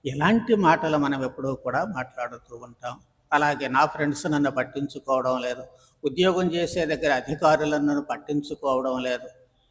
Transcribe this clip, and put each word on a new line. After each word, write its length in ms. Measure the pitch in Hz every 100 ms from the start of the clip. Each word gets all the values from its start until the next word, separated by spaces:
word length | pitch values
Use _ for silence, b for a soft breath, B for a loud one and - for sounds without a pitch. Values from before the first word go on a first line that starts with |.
ఇలాంటి 500 | 135 139 165 226 233
మాటలు 420 | 214 180 165 160 151
మనం 280 | 143 139
ఎప్పుడూ 300 | 131 135 135
కూడా 300 | 131 127 127
మాట్లాడుతూ 720 | 196 143 127 - 120 120 _ 120
ఉంటాం. 420 | 120 120 123 123 _ _ _
అలాగే 360 | 147 147 143 135
"నా 180 | 131 151
ఫ్రెండ్స్ 400 | 156 147 139 165
నన్ను 240 | 147 143
పట్టించుకోవడం 920 | 135 123 139 139 139 135 131 127 127
లేదు, 240 | 123 123 127 b b b
ఉద్యోగం 500 | 147 151 185 180 180
చేసే 300 | 170 165 180
దగ్గర 280 | 160 151 156
అధికారులు 640 | 131 - 160 156 156 151 147
నన్ను 260 | 147 143
పట్టించుకోవడం 960 | 139 123 - 147 143 147 139 131 131 127
లేదు." 300 | 127 120 - - _ _ _